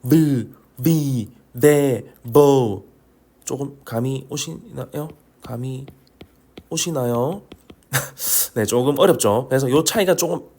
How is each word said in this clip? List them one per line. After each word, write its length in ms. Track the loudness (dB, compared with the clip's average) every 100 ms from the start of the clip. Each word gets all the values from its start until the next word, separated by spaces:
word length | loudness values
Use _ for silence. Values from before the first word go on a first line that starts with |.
브, 500 | 4 4 4 0 -4 -14 _ -2
비, 480 | 0 2 0 -4 -6 -12 _
데, 520 | 2 4 4 2 -2 -6 _ 0
보. 540 | 4 6 4 2 -4 -10 _ _ _ _ _ -10
조금 300 | -8 -8 -12 -8
감이 420 | -4 -2 -4 -8
오시나요? 800 | -10 -8 -12 -14 -14 -10 -10 -12 -14 _ _
감이 440 | -12 -10 -8 -10 -14 -20 _ _ -20 _ _ -20 _
오시나요? 720 | -6 -4 -2 -2 0 -2 -4 -12 -20 _ -20 _
<laughs> 640 | -6 -6 -10 -4 -2 -2 -2
네, 100 | 0
조금 340 | 0 0 4
어렵죠. 460 | 4 4 2 0 0
그래서 220 | -2 2
요 140 | 0 0
차이가 320 | 0 2 0
조금 240 | 0 -4 -8